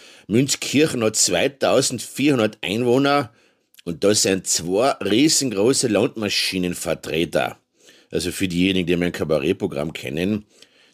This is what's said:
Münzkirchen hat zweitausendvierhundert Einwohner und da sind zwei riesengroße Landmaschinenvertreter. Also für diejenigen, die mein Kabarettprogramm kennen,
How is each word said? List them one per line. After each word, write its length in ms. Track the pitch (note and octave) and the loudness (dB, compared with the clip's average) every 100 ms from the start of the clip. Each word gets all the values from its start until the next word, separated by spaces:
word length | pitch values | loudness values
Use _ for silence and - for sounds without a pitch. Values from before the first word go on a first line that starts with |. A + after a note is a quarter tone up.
| - - - | -20 -18 -2
Münzkirchen 720 | G#2+ C#3+ - - B2+ D#3 B2+ | 0 2 -2 -2 2 2 2
hat 140 | A2 A2 | 0 0
zweitausendvierhundert 1400 | - F2 B2 - F#2+ A2 C3+ B2 - - C#3+ C3 G#2+ - | 0 2 0 0 2 2 2 -4 -8 0 2 4 2 -2
Einwohner 720 | - G#2+ B2 B2+ C#3+ C#3+ C#3+ _ _ _ _ _ - | -4 -2 2 2 4 2 -2 _ _ _ _ _ -10
und 180 | D#2+ | 0
da 100 | G2 | 2
sind 320 | G#2 G#2 F#2+ - | 2 2 0 0
zwei 440 | - E2 F#2+ C3+ | -4 0 0 2
riesengroße 1000 | - G2 A2 D#3 - C3+ G2 A2+ C#3 B2+ | 0 0 2 2 2 0 2 2 2 2
Landmaschinenvertreter. 1700 | G2 B2 - G#2 - - F#2+ F2+ F2 E2+ D#2 - D#2 E2+ D#2+ B1 - _ _ - - _ | 2 0 -2 -4 -2 -2 -2 -2 -4 -4 -6 -4 -4 -2 -2 -4 -6 _ _ -20 -20 _
Also 200 | F2 F2 | -6 -4
für 160 | - F#2+ | -4 -2
diejenigen, 400 | F2 F#2 F#2+ E2+ | 2 2 2 0
die 100 | F2 | 0
mein 160 | F2 | 0
Kabarettprogramm 840 | E2+ E2 D2+ C#2+ G2+ G2 C#2+ D#2 | -2 -2 0 0 -2 -4 -4 -6
kennen, 500 | - B1+ D2 F#2+ G#2+ - _ - _ _ | -8 -8 -4 -2 -2 -6 _ -20 _ _